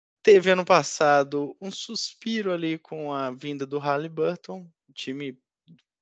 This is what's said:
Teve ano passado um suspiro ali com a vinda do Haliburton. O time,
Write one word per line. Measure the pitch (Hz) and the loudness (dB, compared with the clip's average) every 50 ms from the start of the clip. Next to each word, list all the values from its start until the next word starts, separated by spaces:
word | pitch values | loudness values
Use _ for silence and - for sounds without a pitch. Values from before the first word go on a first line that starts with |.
| _ _ _ _ | _ _ _ _
Teve | - 220 202 190 175 190 | 6 8 8 8 8 4
ano | 185 185 175 | 2 2 4
passado | - 190 160 143 - - - 156 147 147 143 139 139 147 143 143 135 - - | 4 4 4 4 2 0 2 4 4 4 4 2 0 -2 -4 -6 -6 -8 -12
um | 196 196 | -14 -12
suspiro | 190 - - - 226 - - - - _ - 226 226 220 202 190 | -12 -12 -12 -12 -10 -10 -10 -12 -14 _ -8 -6 -4 -4 -2 -2
ali | 180 170 165 160 160 160 | -4 -4 -4 -4 -6 -6
com | - _ 160 156 151 143 | -10 _ -12 -10 -8 -6
a | 143 139 135 127 | -6 -4 -4 -6
vinda | 127 135 147 147 143 139 139 | -6 -8 -8 -10 -8 -8 -6
do | 135 143 143 | -6 -6 -4
Haliburton. | 143 147 139 143 160 165 160 156 156 170 175 - - - 185 190 180 170 _ _ _ _ | -2 -2 -2 -2 -4 -6 -4 -2 -2 -2 -4 -6 -10 -14 -14 -14 -16 -18 _ _ _ _
O | |
time, | 139 - - 135 131 143 143 135 127 - _ _ _ _ _ _ 165 _ _ _ _ _ | _ -12 -10 -10 -8 -8 -8 -10 -12 -14 _ _ _ _ _ _ -20 _ _ _ _ _